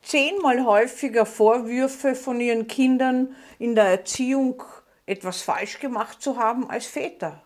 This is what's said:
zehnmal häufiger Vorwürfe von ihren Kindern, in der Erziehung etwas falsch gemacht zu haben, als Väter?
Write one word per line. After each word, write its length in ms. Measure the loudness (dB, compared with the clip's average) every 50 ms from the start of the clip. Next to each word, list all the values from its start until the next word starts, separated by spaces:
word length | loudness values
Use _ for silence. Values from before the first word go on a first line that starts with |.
| _
zehnmal 600 | 0 0 0 2 2 -2 0 2 2 2 4 4
häufiger 600 | 4 4 4 4 2 -2 -6 -6 0 2 2 2
Vorwürfe 880 | 2 2 4 4 6 6 4 0 -4 -2 -2 -2 -2 -2 -2 -2 -2 -2
von 260 | -2 -4 -4 -2 -2
ihren 280 | 0 0 0 -2 -2 -4
Kindern, 680 | 0 2 2 4 4 4 2 2 2 0 0 -2 -4 -16 -20 -20 -14 _
in 160 | -4 0 4
der 120 | 4 6
Erziehung 760 | 6 4 0 0 -8 -6 -4 -2 0 0 0 0 -2 -2 -6 -12 -20 -20 -20 _ _ _ _ _ -8
etwas 340 | -8 -6 -6 -8 -8 -8
falsch 380 | -6 -4 -4 -4 -4 -8 -10 -8
gemacht 420 | -8 -6 -4 -4 -6 -6 -8 _
zu 160 | -6 -6 -2 0
haben, 320 | 0 0 0 -2 -4 -4
als 160 | -6 -8 -8
Väter? 560 | -8 -8 -8 -8 -8 -8 -8 -10 -10 -10 -12 _